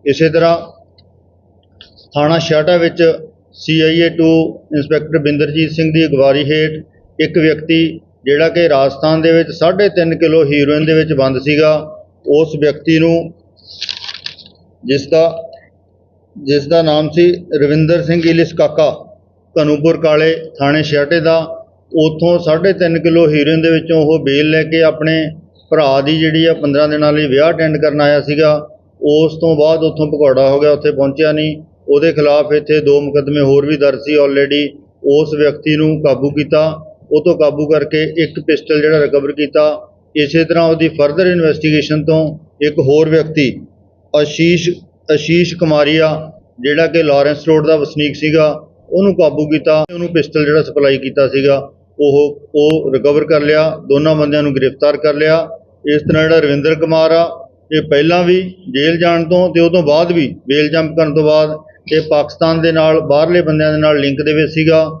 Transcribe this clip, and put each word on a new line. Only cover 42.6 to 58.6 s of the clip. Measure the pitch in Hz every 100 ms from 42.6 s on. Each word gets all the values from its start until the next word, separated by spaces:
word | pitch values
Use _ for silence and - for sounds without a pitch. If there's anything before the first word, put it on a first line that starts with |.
ਇੱਕ | 147 151
ਹੋਰ | 135 147 160
ਵਿਅਕਤੀ | 160 156 160 131 101 - _ _ _ _ 151
ਆਸ਼ੀਸ਼, | 147 - 170 175 170 175 - _ -
ਆਸ਼ੀਸ਼ | 151 151 170 170
ਕੁਮਾਰੀਆ | 175 170 151 147 156 156 147 - - _ -
ਜਿਹੜਾ | 127 147 165
ਕਿ | 165
ਲਾਰੈਂਸ | 156 139 143 147 -
ਰੋਡ | 156 151
ਦਾ | 156
ਵਸਨੀਕ | 143 147 147 135
ਸੀਗਾ, | 151 160 151 147 - _ _
ਉਹਨੂੰ | 175 202
ਕਾਬੂ | 180 156 139 151
ਕੀਤਾ। | 151 160 156 151
ਉਹਨੂੰ | 175 175
ਪਿਸਟਲ | 170 143 156
ਜਿਹੜਾ | 147 156
ਸਪਲਾਈ | 151 147 139 135
ਕੀਤਾ | 131 135 131
ਸੀਗਾ | 131 135 139 - _ _ -
ਉਹ, | 147 143 147 - -
ਉਹ | 147 147 160 139
ਰਿਕਵਰ | 131 143 147
ਕਰ | 147 156
ਲਿਆ, | 147 151 160 156 -
ਦੋਨਾਂ | 139 156
ਬੰਦਿਆਂ | 156 147 147
ਨੂੰ | 147 131
ਗ੍ਰਿਫਤਾਰ | 135 139 147 143
ਕਰ | 151
ਲਿਆ। | 147 156 160 160 - _ _ 147
ਇਸ | 147
ਤਰ੍ਹਾਂ | 151 156
ਜਿਹੜਾ | 160 165
ਰਵਿੰਦਰ | 147 143 143
ਕੁਮਾਰ | 160 160 160 160
ਆ, | 165 170 - - _ _ 156
ਇਹ |
ਪਹਿਲਾਂ | 156 143 156 175
ਵੀ | 175 185 185 185